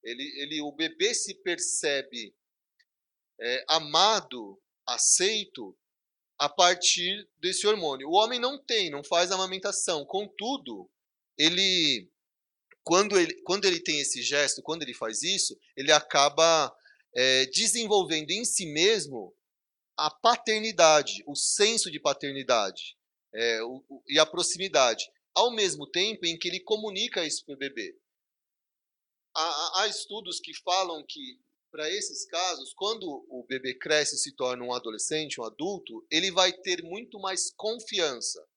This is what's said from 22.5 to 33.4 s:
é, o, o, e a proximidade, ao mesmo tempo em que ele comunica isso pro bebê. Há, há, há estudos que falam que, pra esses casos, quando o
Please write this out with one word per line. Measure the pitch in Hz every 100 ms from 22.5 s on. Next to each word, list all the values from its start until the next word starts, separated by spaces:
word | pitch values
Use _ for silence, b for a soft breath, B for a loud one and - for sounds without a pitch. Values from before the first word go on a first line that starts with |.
| 120 98 92 - - _ _ _
é, | 110 117 113
o, | 117 131 _
o, | 135 _
e | 143
a | 156
proximidade, | 170 165 170 190 156 127 113 - _ _ -
ao | 233
mesmo | 226 196 147 143
tempo | 170 202 220 170
em | 165
que | 175
ele | 185
comunica | 185 214 214 190 226 190 160
isso | - -
pro | 139
bebê. | 139 113 95 - _ _ _ _ _ _ _ _ _ _ _ _ _ 156
Há, |
há, | 160 147 165 180
há | 214
estudos | 202 - 208 190 170
que | - 156
falam | - 185 185 160 147
que, | - 131 127 _ _ _
pra | 151 156
esses | 196 - - -
casos, | 165 185 160 131 -
quando | 196 226 180 139 -
o | 127